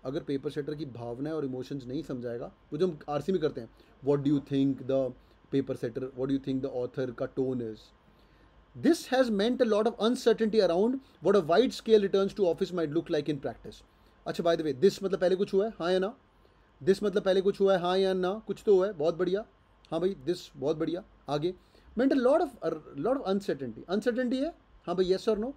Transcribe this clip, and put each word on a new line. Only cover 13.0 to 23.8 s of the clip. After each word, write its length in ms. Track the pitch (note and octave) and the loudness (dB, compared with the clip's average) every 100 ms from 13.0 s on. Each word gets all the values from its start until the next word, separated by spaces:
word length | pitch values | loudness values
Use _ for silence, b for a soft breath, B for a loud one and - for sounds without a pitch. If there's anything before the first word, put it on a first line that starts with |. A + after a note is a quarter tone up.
| E3 | 0
like 200 | D#3+ C#3+ | -2 -2
in 100 | D3 | -4
practice।" 340 | C3+ A2+ - - - b b b - | -6 -10 -16 -20 -20 b b b -10
अच्छा, 160 | E3 | -2
by 140 | E3 E3+ | 0 2
the 80 | D#3 | 0
way, 160 | C3 | 4
this 220 | F#3 - | 4 4
मतलब 160 | F#3+ F#3 | -4 0
पहले 160 | F3+ F#3 | 0 2
कुछ 180 | G3+ | 0
हुआ 120 | G3 G#3+ | 0 -2
है, 80 | G#3+ | -2
हाँ 120 | E3 | 0
या 80 | F#3 | 0
ना? 180 | F#3+ C4 _ _ b b b b | 0 -6 _ _ b b b b
This 200 | C3 G3 | 0 2
मतलब 200 | G#3 F#3+ | 2 0
पहले 180 | G3 F#3+ | 2 2
कुछ 200 | F#3+ G3 | 2 2
हुआ 120 | G3 | 4
है, 60 | F#3+ | 4
हाँ 180 | F3 F#3 | 2 2
या 160 | F#3+ | 2
ना? 300 | F#3+ F3+ G#3+ - | 0 -2 -4 -8
कुछ 160 | - - | -4 4
तो 100 | G3 | 4
हुआ 120 | F#3+ | 4
है, 60 | |
बहुत 220 | F#3 D#3 D#3+ | 0 -2 0
बढ़िया। 300 | F#3 F#3+ A#3 _ _ _ _ | -2 -2 -4 _ _ _ _
हाँ 80 | D#3+ | -2
भाई, 160 | F#3 F#3 C3 | -2 -2 -6
this 240 | F3 - C#3+ | -6 -8 -6
बहुत 200 | C3+ D#3+ | -4 -2
बढ़िया। 260 | D#3+ E3+ - - - | -2 -4 -10 -20 -6
आगे, 240 | D3+ E3 F#3 b b b - | -2 -2 -6 b b b 0
"meant 180 | C4+ C#4 | 2 4
a 100 | A#3+ | 4
lot 140 | D#4 | 4
of, 320 | E4+ - E3 | 2 -2 -6
a 40 | D#3+ - C#3 | -6 -10 -6
lot 180 | E3+ C#4 | -2 -2
of 100 | F#3+ | 0
uncertainty।" 580 | G3 - D3 C3 G#2+ | -2 0 -4 -6 -10